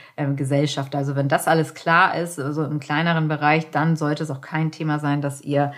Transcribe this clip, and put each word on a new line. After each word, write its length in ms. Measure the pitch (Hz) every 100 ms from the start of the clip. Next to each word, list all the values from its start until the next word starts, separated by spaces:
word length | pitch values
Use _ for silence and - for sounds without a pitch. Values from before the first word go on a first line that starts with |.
| - -
ähm, 180 | 139 139
Gesellschafter. 640 | 135 143 147 143 135 143
Also 160 | 143 139
wenn 140 | 139
das 180 | 170 -
alles 260 | 165 156
klar 420 | - 170 165 190 160
ist, 240 | 170 175
also 240 | 135 147
im 160 | 143 151
kleineren 480 | - 151 170 160 156
Bereich, 440 | 151 151 160 160
dann 240 | 147 160 160
sollte 260 | 147 151
es 80 | 156
auch 120 | 135
kein 300 | - 160 160
Thema 280 | - 156 151
sein, 240 | 151 143
dass 180 | 143 139
ihr, 320 | - 143 143